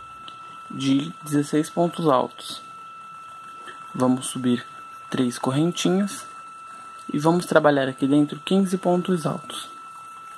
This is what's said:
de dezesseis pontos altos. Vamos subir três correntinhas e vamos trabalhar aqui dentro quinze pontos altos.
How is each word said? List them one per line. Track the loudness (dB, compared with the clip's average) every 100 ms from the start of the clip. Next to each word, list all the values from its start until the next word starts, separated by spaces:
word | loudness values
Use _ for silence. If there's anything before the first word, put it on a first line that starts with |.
| -18 -18 -18 -18 -18 -16 -10
de | -2 4 4 2 -8
dezesseis | 0 0 2 2 2
pontos | 2 0 2 4
altos. | 4 2 -4 -12 -12 -14 -18 -18 -18 -18 -18 -16 -16 -16 -16 -16 -16 -8
Vamos | 0 2 2
subir | 0 -2 2 0 -2 -14 -16 -16 -4
três | 0 0 0
correntinhas | 0 2 2 2 2 4 2 -4 -12 -16 -16 -18 -18 -16 -16 -16 -4
e | 0
vamos | 4 4
trabalhar | 6 6 6 4 2
aqui | 0 4
dentro | 4 4 0
quinze | 2 4 4 2
pontos | 2 2 2 0 0
altos. | -4 -6 -12 -12 -14 -18 -18 -18 -16 -16